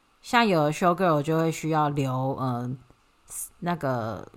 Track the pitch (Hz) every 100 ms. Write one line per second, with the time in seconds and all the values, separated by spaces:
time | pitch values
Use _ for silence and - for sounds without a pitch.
0 | _ _ - 240 226 170 151 156 180 175
1 | 185 151 147 160 160 156 156 156 147 147
2 | 135 131 135 135 131 120 123 123 - _
3 | _ _ - - - - 175 170 135 123
4 | 113 95 -